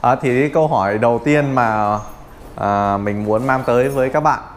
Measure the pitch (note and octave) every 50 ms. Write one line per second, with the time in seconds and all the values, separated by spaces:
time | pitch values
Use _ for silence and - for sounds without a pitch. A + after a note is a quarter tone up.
0 | - A#2+ C3 C3 - B2+ B2 B2+ D3 D3 C#3 D#3+ D#3 D3+ D3+ G#2+ F#2+ G2+ G#2 G#2+
1 | A#2+ A#2 A#2+ A2+ - D3 D3+ D3 C#3+ C#3 C3 B2+ A#2+ A2 G#2+ G#2+ G#2 G#2 G#2+ G#2+
2 | G#2+ - - - - - - - - - - - G2+ G2+ G2+ G2+ G2+ G2+ G2+ G2+
3 | G2+ G#2 G#2 G#2 G#2+ G#2 G#2+ A2 B2+ C3+ C3 C3 B2 B2 A#2+ B2 C3 C#3 C#3 C3+
4 | B2+ C3+ C#3 D3+ D3 D3+ B2+ - - - -